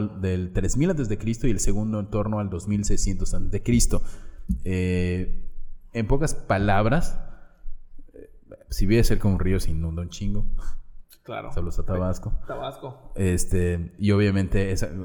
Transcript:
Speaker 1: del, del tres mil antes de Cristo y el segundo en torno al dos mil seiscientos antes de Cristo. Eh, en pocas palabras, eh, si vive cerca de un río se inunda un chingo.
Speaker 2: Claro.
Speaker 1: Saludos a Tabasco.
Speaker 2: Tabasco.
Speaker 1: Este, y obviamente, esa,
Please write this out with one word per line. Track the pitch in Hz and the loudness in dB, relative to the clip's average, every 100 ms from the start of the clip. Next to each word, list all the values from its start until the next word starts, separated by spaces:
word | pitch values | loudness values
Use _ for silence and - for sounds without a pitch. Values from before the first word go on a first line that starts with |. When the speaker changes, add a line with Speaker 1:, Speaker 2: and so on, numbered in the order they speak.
| 104 | -2
Speaker 1:
del, | 92 | -4
del | 95 92 90 | -2 -2 -2
tres | - 92 117 | -2 0 2
mil | 165 | 2
antes | 165 117 | 0 -2
de | 104 | -2
Cristo | 110 117 135 | -2 0 2
y | |
el | 104 | 2
segundo | - 101 107 107 | 4 2 2 -2
en | 98 | -2
torno | 110 104 107 | -2 -2 -2
al | 101 | -4
dos | 87 104 | -4 -2
mil | 104 | -2
seiscientos | 104 104 - 92 - - | 2 4 4 2 2 2
antes | - | 2
de | - | 0
Cristo. | - 120 - - - - - - - - | 2 4 4 4 2 -2 -10 -10 -6 -4
Eh, | - 92 90 90 90 90 92 - - - - - - | -2 -2 0 0 0 0 0 0 -2 -6 -6 -8 -10
en | 117 110 | -6 0
pocas | 139 151 | 2 2
palabras, | - - 98 101 98 107 143 180 - - - - - - - - - - - | -2 -2 0 2 4 4 4 2 0 -4 -8 -18 -12 -8 -8 -8 -16 -16 -20
eh, | - - - - - | -20 -20 -20 -20 -8
si | - 98 | 0 4
vive | 113 | 6
cerca | 113 104 107 | 6 4 4
de | 92 | 2
un | |
río | 87 92 | 2 2
se | - | 2
inunda | 78 82 80 | 0 -2 -6
un | 85 | -8
chingo. | - 104 101 - - - - - - - - | -6 -2 2 2 2 0 -2 -6 -16 -18 -20
Speaker 2:
Claro. | - 107 107 | -14 -12 -6
Speaker 1:
Saludos | - 87 - | -4 -2 0
a | - | 0
Tabasco. | 92 90 90 - - - | 0 0 -2 -2 -2 -2
Speaker 2:
Tabasco. | 123 131 139 139 - - - | -8 -10 -10 -14 -14 -12 -2
Speaker 1:
Este, | 95 87 - 95 87 87 82 - | 0 2 2 0 0 -2 -6 -4
y | 101 | 0
obviamente, | 101 104 98 90 98 98 | 2 2 2 0 0 0
esa, | 90 110 87 | 0 -4 -6